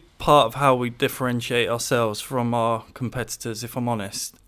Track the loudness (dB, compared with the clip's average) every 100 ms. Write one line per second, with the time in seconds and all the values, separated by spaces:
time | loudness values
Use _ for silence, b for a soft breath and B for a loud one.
0 | -20 -4 6 6 6 2 4 4 2 0
1 | -2 0 -2 -2 0 0 0 -2 0 2
2 | 0 -2 -4 -2 0 0 0 -2 -6 -8
3 | -8 -6 -8 -8 -8 -8 -8 -4 -2 -2
4 | -4 -8 -10 -12